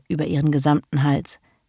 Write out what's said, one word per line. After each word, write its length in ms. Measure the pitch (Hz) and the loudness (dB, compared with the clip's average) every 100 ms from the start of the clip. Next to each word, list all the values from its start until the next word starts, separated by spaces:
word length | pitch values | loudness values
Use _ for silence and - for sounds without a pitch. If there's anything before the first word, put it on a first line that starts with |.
| - | -2
über 180 | 160 156 | -4 -2
ihren 240 | 151 151 | 0 0
gesamten 520 | 147 139 147 - 147 | 2 2 0 0 0
Hals, 360 | 143 139 - - _ _ | 2 0 -4 -12 _ _